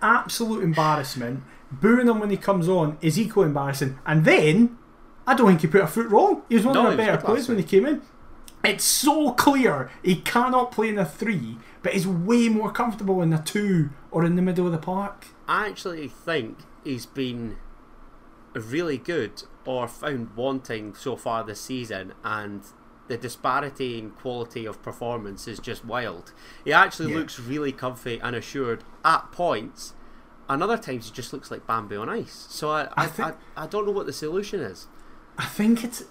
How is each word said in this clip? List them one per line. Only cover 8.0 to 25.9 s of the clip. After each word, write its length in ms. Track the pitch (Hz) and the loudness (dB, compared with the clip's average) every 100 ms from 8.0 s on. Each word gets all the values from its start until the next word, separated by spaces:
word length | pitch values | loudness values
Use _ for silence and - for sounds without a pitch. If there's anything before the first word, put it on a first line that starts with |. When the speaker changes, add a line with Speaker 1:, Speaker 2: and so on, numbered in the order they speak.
| - - - - - - | -4 -20 -20 -20 -20 -2
Speaker 1:
It's 200 | 214 196 | 0 2
so 480 | - - 294 311 285 | 0 2 4 4 2
clear 580 | - 294 277 226 143 127 - | 4 4 6 4 2 -4 -4
he 140 | 180 165 | 0 0
cannot 560 | - 240 254 254 240 | 2 2 4 2 2
play 180 | - 220 | 0 0
in 80 | 208 | 0
a 80 | 170 | -2
three, 520 | - 220 185 110 120 - - | -2 -2 -2 -4 -10 -16 -8
but 100 | 180 | -2
he's 140 | 196 190 | 0 0
way 420 | 170 185 240 233 | 0 2 4 4
more 220 | 214 208 | 2 0
comfortable 500 | 220 233 208 196 185 | -2 -2 -2 0 2
in 120 | 165 | 2
a 80 | 160 | 0
two 480 | - 208 208 180 147 - - | 0 -2 2 2 0 -4 -6
or 160 | 160 170 | 0 2
in 100 | 180 | 2
the 60 | |
middle 240 | 185 175 180 | 0 0 0
of 60 | |
the 60 | 165 | -2
park. 480 | 170 190 202 - - - - | -4 -4 -6 -10 -20 -14 -4
Speaker 2:
I 200 | 180 208 | -2 -2
actually 400 | 190 190 165 139 | -8 -10 -10 -12
think 500 | - - 160 113 - - - | -10 -4 -4 -4 -12 -20 -14
he's 220 | 151 123 - | -8 -8 -8
been 520 | 139 127 120 117 107 - - - - - - - - - | -6 -6 -6 -8 -10 -14 -18 -20 -20 -20 -20 -20 -20 -14
really 440 | 127 107 147 170 131 | -12 -6 -4 -2 -4
good 460 | - 165 107 - - - - | -4 -4 -4 -8 -18 -14 -6
or 220 | 127 117 | -4 -6
found 480 | - 151 131 107 107 | -6 -6 -6 -8 -4
wanting 580 | 131 131 131 113 107 98 | -4 -4 -6 -8 -8 -10
so 200 | 135 110 | -8 -6
far 280 | 127 113 | -4 -4
this 180 | 110 104 | -6 -10
season, 520 | - 131 113 95 92 - | -8 -8 -6 -8 -10 -10
and 380 | 107 107 104 101 - - - - - | -6 -6 -6 -12 -14 -20 -20 -20 -10
the 100 | 117 | -8
disparity 800 | 123 - 135 135 143 139 127 117 | -8 -6 -2 -2 -4 -6 -6 -6
in 140 | 107 | -12
quality 540 | - 131 120 117 120 110 | -10 -8 -8 -8 -8 -10
of 160 | 101 | -10
performance 680 | 117 - 120 120 101 101 120 | -12 -8 -6 -6 -8 -12 -12
is 120 | 117 | -12
just 240 | 123 110 | -10 -10
wild. 460 | 113 | -6